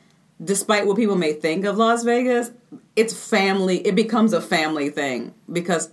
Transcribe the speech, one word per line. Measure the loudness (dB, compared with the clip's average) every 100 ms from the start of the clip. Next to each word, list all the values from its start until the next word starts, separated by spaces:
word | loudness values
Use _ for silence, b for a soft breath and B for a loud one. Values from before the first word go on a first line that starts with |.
| b b b -14
despite | -4 -4 0 0 2
what | 2
people | 2 2
may | 0
think | 0 -2 0 -2
of | 2
Las | 2 2
Vegas, | 2 0 2 0 -2 -10 _ -20 _ 0
it's | 0
family. | -2 -2 0 2 2 0 0 0
It | 2
becomes | 2 2 2
a | 2
family | 0 -2 0 -2 -4
thing | -2 -4 -4 -8 -14 -8
because | -6 -2 -4 -2